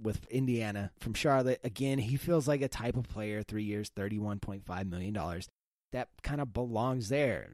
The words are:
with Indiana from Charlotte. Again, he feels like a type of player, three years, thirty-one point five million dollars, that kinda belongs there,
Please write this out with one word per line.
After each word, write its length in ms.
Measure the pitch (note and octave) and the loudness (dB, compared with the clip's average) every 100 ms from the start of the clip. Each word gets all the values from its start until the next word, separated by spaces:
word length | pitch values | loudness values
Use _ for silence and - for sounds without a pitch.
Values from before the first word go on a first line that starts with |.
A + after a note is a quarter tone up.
with 240 | A2+ - - | -2 -2 -2
Indiana 640 | C3 C3 A#2+ G#2+ G2+ G2+ - | 0 2 2 0 -2 -6 -4
from 160 | A#2 | -4
Charlotte. 460 | G#2+ D#3 C3+ B2+ B2+ | 2 4 4 4 2
Again, 360 | B2 G2 C3+ C3+ | -2 -2 0 2
he 180 | A2 C#3 | 2 0
feels 320 | E3 E3 C#3 | 2 2 4
like 140 | D3 | 2
a 60 | C3+ | 2
type 280 | - A#2 A#2+ | -2 -2 0
of 120 | A#2 | -2
player, 340 | G#2+ G#2+ G#2 | -4 -4 -4
three 220 | G#2+ G#2+ | -4 -2
years, 260 | G#2 G#2 G#2 | -2 -2 -4
thirty-one 460 | - G2+ G#2 G#2 G#2 | -2 -2 0 -2 -2
point 260 | - G2+ G2+ | -4 -8 -6
five 200 | F2+ G2 | -4 -2
million 280 | F2 F#2 | -2 -2
dollars, 340 | G#2 D#2+ F2 - _ _ _ _ | -2 -2 -4 -8 _ _ _ _
that 160 | B2 B2 - | -6 -6 -6
kinda 220 | - C#3+ | -4 -2
belongs 640 | C#3 A2 B2 A2 B2 C3 G2+ | -2 -2 0 2 2 2 2
there, 420 | C#3 C#3 F2 G1+ | 4 4 2 -4